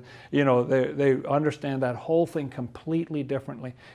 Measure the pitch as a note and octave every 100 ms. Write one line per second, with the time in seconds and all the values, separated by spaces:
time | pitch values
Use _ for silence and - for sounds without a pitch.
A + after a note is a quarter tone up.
0 | - - - C#3+ C#3 B2 B2 C3+ B2+ D3
1 | C#3 C3+ D3+ C#3 D3+ - C#3+ C3+ B2+ A#2+
2 | - E3 E3 D#3+ C#3 - A#2+ - D#3+ E3
3 | E3 D3+ C3 C3+ - C#3 C3 B2 -